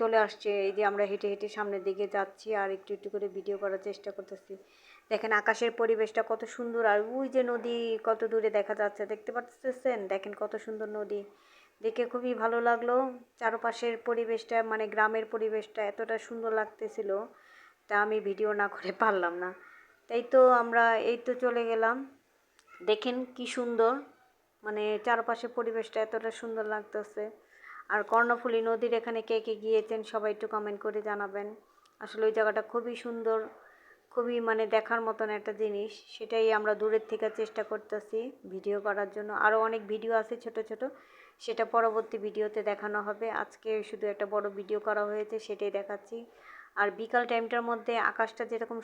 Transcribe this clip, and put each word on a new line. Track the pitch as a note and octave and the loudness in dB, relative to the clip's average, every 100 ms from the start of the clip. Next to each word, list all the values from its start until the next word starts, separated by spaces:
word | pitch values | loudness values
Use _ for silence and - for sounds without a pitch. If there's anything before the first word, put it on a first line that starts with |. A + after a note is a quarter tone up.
চলে | A3+ A3+ G#3 | 4 6 4
আসছে। | - G#3+ G3+ G3 | 0 -2 2 0
এই | G3 | 2
যে | G#3 | 2
আমরা | G3+ G3+ | 4 0
হেঁটে | G3+ G#3 | 0 -2
হেঁটে | G3+ G#3 G#3+ | -2 -6 -4
সামনের | G#3 G3+ G3 | -4 -2 -2
দিকে | F#3+ G3 G3+ | -2 -2 0
যাচ্ছি | G3 - A3 G#3 | -2 -6 -4 -2
আর | G3 F#3+ | 0 -4
একটু | - G3+ | -8 -8
একটু | G3+ | -6
করে | G3+ G3+ F#3 | -6 -6 -6
ভিডিও | F#3+ G3 | -6 -4
করার | G3 F#3+ G3+ | -2 -4 -6
চেষ্টা | G3 G#3 G3 | -8 -10 -10
করতেছি। | F#3+ F#3+ _ F#3+ - _ - - _ | -14 -16 _ -18 -18 _ -20 -20 _
দেখেন | G#3+ A3 G#3+ | -2 2 2
আকাশের | G#3 G#3+ A#3 A3+ | 4 2 0 2
পরিবেশটা | A3+ A3 A3 A3+ A3+ | 2 2 2 0 -2
কত | A3 A3+ - | -4 -4 -8
সুন্দর, | A#3 A#3 A3 | -6 2 4
আর | G#3 A3 B3+ | 4 2 -2
ওই | C4+ C4 | 0 2
যে | A#3+ | 2
নদী | A#3+ A#3 A#3 A#3 A3 A3+ | 0 -2 -2 -2 0 0
কত | A3 A3+ | 0 2
দূরে | A3+ G#3+ G#3 | 2 2 2
দেখা | G3+ G#3+ | 0 0
যাচ্ছে, | G#3 G#3 G3+ | -2 -2 -6
দেখতে | G#3+ - A#3 | -6 -6 -6
পাচ্ছেন? | A#3+ - C4 B3+ C4 A#3 F#3+ | -8 -6 -6 0 0 0 -2
দেখেন | F#3+ G#3 G3+ | -2 -4 -6
কত | G#3 A3 - | -4 -4 -6
সুন্দর | A3 G#3+ G#3+ | -8 -6 -6
নদী, | G3+ G#3 G3+ - _ - _ _ | -4 -4 -6 -18 _ -20 _ _
দেখে | A3 A3+ A#3+ | -4 -2 -2
খুবই | B3 B3 A3+ | -2 -2 0
ভালো | A3+ A#3 A#3+ | 2 4 4
লাগলো। | A#3 A#3+ B3 C4+ B3 - _ | 4 4 2 2 -4 -18 _
চারপাশের | A3+ A3+ A#3 A3+ A#3+ A3+ A#3+ | -2 0 -2 0 -4 -2 -2
পরিবেশটা, | A#3 A3+ A3+ A3 A#3 A3+ | 0 0 -2 0 0 2
মানে | A3 G#3+ | -2 0
গ্রামের | G#3+ G#3+ A3 A3 | 2 4 2 -2
পরিবেশটা | A3+ A3 G#3+ G#3 - G#3 | -2 0 -2 -4 -4 -4
এতটা | G3+ A3+ A3+ - | -4 -4 -4 -4
সুন্দর | A#3 A3+ A3 | -6 -2 0
লাগতেছিল, | G#3+ - A3 - G3 G3 A#3 - - - - _ _ | -2 -6 -8 -4 -2 -2 -2 -14 -20 -20 -20 _ _
তা | G#3 G#3+ | 2 2
আমি | G#3+ G3 | 0 -2
ভিডিও | G3 G#3+ G#3 | 0 0 2
না | G3+ - | 0 -2
করে | F#3 G3 | -6 2
পারলাম | A3 F#3+ F3 F3 | 4 4 0 -2
না। | F3+ F#3 - - - _ _ | -6 -8 -20 -20 -20 _ _
তাই | A#3 A#3+ | -4 6
তো | C4 B3+ B3 | 8 10 8
আমরা | A#3 A#3 A#3 A3+ A3 | 6 6 6 6 2
এই | A#3+ B3+ | 0 -2
তো | B3 | 0
চলে | B3+ A#3+ A3+ | 0 0 0
গেলাম। | A3+ A3+ B3+ C4+ - _ _ _ _ _ - F3+ | 2 2 2 -6 -16 _ _ _ _ _ -6 0
দেখেন | G#3+ B3+ B3 B3 - | 2 2 -4 -6 -8
কি | B3 - | -6 -4
সুন্দর, | A#3+ A#3 A3+ C4+ C#4+ _ _ _ _ _ G#3+ | -2 4 4 4 -6 _ _ _ _ _ -6
মানে | G#3+ G#3+ G#3+ A3+ | -2 0 0 2
চারপাশের | A#3 A3+ A3+ A#3 B3 | 2 2 -2 -2 -2
পরিবেশটা | A3+ A3+ A3 A3 A3 | -2 -2 -2 -2 -2
এতটা | A3+ A3+ A3 | -2 -4 -8
সুন্দর | A#3 A3 G#3+ G#3+ | -8 -6 -4 -4
লাগতেছে। | G#3 G#3+ G#3 - G#3+ - _ - - - - | -6 -8 -6 -8 -8 -10 _ -20 -18 -18 -2
আর | G#3 G#3 | -2 4
কর্ণফুলী | A3+ A#3+ A#3+ A#3+ A3+ A3+ | 4 6 2 2 2 2
নদীর | A3+ A#3 A#3 | 0 2 0
এখানে | A#3 A3+ A3 | 0 -6 0
কে | A3+ A3 | -2 0
কে | G#3+ | -4
গিয়েছেন | A3 A3 G#3+ A3+ G#3+ | 2 2 2 -6 -4
সবাই | A3 G#3+ G#3 | -2 -2 -2
একটু | A3 | -4
কমেন্ট | G#3+ G#3 G3+ G#3+ | -4 -4 -4 -4
করে | G#3+ G#3 | -4 -4
জানাবেন। | G3+ G2+ G3 G3+ A3 _ _ _ _ | -4 -4 -6 -8 -12 _ _ _ _
আসলে | A3 G#3+ A3 | -12 0 2
ওই | A3 | 4
জায়গাটা | G#3+ G#3 G#3+ | 2 2 -2
খুবই | A#3+ A#3 A#3 | -4 -4 -8
সুন্দর, | A#3+ A#3 A3+ A3 A3 - - - - - _ | -8 -2 0 0 -2 -12 -20 -20 -20 -20 _
খুবই | - A#3+ A#3+ A3+ | -4 0 0 2
মানে | A3 A3 A3 | 2 4 2
দেখার | A3 A#3 A3+ | 2 0 0
মতন | A3 A3 G#3+ | -2 -2 -2
একটা | G#3+ G3+ | -4 -2
জিনিস, | G#3+ G3+ G#3+ - - - | -2 -2 -6 -10 -18 -14
সেটাই | A3 A3+ A3 G#3+ | -2 2 4 4
আমরা | G#3+ G#3 | 2 2
দূরের | G#3+ A3 A3 | 2 2 0
থেকে | A3 A3 G#3+ | -2 -2 -2
চেষ্টা | G#3+ - G#3 | -6 -4 -6
করতেছি | G#3+ - G#3+ G#3 A3 B3 - F#3+ | -6 -6 -8 -4 -4 -4 -10 -12
ভিডিও | F#3 G3+ G3+ G#3 | -6 -2 -2 0
করার | G3+ G3 G#3 | 0 -2 -6
জন্য। | G#3 G#3 G#3+ | -6 2 4
আরও | A3 A3 | 6 2
অনেক | A3+ G#3 | 0 -4
ভিডিও | G#3+ A3 A3+ | -4 0 0
আছে | A3 A#3+ | 0 -8
ছোট | A#3+ A3 A3 | -6 -8 -6
ছোট, | A3 C4 - - - - _ | -6 -6 -8 -20 -20 -20 _
সেটা | - A3 A3+ A#3 | -6 -2 2 4
পরবর্তী | A3+ A3 A3 A3 G#3 | 4 2 -2 -6 -4
ভিডিওতে | G3+ G#3 G#3+ G#3 | -2 -2 -2 -2
দেখানো | G3+ G#3 G#3 G#3 | -2 -2 -4 -4
হবে। | G#3 A3+ - | -4 -4 -4
আজকে | - - A3 G#3+ G#3 | -6 -8 -4 -4 -4
শুধু | G#3 G#3 | -4 -4
একটা | G3+ G3+ | -2 -2
বড় | G#3 G3+ G3 | 0 -2 -6
ভিডিও | G3 G#3+ G#3+ | -4 -2 0
করা | G#3 G#3 | 0 0
হয়েছে, | G#3+ G#3+ A3 A3 | -2 -4 -6 -6
সেটাই | G3+ G3+ G3+ | -4 -2 -2
দেখাচ্ছি। | G3+ G3+ - A#3 A#3 - - - - - | -4 -10 -10 -14 -14 -20 -20 -20 -10 0
আর | G3+ F#3+ | 0 0
বিকাল | A3+ B3 A#3+ | 0 2 2
টাইমটার | A#3 A3+ A#3+ A#3 | 0 0 -2 0
মধ্যে | A#3 A3 A#3 - | -2 0 0 0
আকাশটা | - A3 - A3+ | -2 -4 -2 -6
যেরকম | A3+ A3+ A#3 | -6 -6 -8